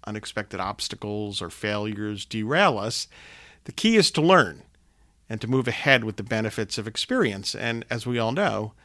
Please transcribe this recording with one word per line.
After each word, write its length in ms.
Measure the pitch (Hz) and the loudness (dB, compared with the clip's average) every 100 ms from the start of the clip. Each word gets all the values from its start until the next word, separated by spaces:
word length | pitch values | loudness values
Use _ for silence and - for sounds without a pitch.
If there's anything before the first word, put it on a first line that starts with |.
| - | -10
unexpected 540 | 104 - 107 104 95 | -10 -8 -8 -6 -4
obstacles, 840 | 95 - - 101 104 104 104 98 | -4 -4 -8 -8 -6 -4 -4 -6
or 80 | 85 | -8
failures 760 | - 104 104 107 104 107 101 - | -6 -2 -2 -2 -4 -4 -6 -6
derail 540 | 110 107 160 196 107 | -4 0 2 4 2
us, 280 | 107 - - - - - - _ - | -2 -4 -8 -12 -20 -20 -20 _ -14
the 80 | |
key 240 | - 220 220 | 0 4 6
is 120 | - | 4
to 100 | - | 4
learn 420 | 165 185 98 - - _ _ _ _ _ - | 6 8 6 0 -18 _ _ _ _ _ -8
and 120 | 110 | -6
to 60 | 117 | 0
move 200 | 131 120 | 0 0
ahead 380 | - 143 127 110 | 0 4 4 4
with 100 | 104 | -6
the 80 | |
benefits 540 | 101 110 110 - 104 - | -4 -2 -2 -2 -4 -4
of 100 | 107 | -6
experience. 640 | - - 254 139 98 104 | -6 -2 0 0 0 -6
And 320 | - 117 117 - | -4 -4 -4 -4
as 160 | 120 123 | -4 -2
we 100 | 120 | 0
all 140 | 113 | 0
know, 420 | 151 190 104 107 - | 0 0 0 -4 -10